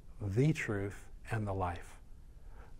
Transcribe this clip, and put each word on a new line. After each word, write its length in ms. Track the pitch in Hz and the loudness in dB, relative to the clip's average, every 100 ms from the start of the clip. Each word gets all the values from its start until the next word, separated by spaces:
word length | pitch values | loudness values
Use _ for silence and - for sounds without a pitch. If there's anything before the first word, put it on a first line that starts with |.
| - - | -14 -4
the 320 | 104 101 151 | 2 6 8
truth, 520 | 151 - 101 101 - - - - | 6 2 2 0 -4 -10 -12 -2
and 140 | 110 104 | 0 2
the 60 | |
life. 460 | 95 90 87 - - - - - - - - - | 2 2 0 -8 -12 -14 -14 -14 -14 -12 -12 -12